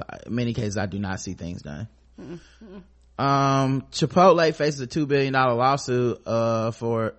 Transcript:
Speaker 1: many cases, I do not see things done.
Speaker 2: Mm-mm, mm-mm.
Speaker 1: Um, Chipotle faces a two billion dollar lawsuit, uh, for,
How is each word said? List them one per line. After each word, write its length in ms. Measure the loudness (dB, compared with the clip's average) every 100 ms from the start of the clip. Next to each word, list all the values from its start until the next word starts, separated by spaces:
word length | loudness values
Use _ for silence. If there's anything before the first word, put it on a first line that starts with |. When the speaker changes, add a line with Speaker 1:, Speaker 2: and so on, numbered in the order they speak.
| -8 -14 -8
Speaker 1:
many 260 | -4 -2
cases, 240 | -2 -4 -4
I 80 | -4
do 140 | -4
not 200 | -6 -6
see 140 | -8
things 280 | -10 -10 -10
done. 260 | -12 -12 -12 -16 _ -20
Speaker 2:
Mm-mm, 200 | -16 -16 -18 -20
mm-mm. 600 | -20 -20 -20 _ _ -6
Speaker 1:
Um, 580 | 0 2 2 2 0 -2 -4
Chipotle 640 | -4 0 6 6 6 4 2
faces 240 | -2 -2
a 60 | -6
two 180 | -4 0
billion 280 | 2 2
dollar 200 | 2 2 4
lawsuit, 640 | 2 2 0 0 0 -2 -2
uh, 460 | 0 2 0 -2
for, 420 | -4 -2 -2 -2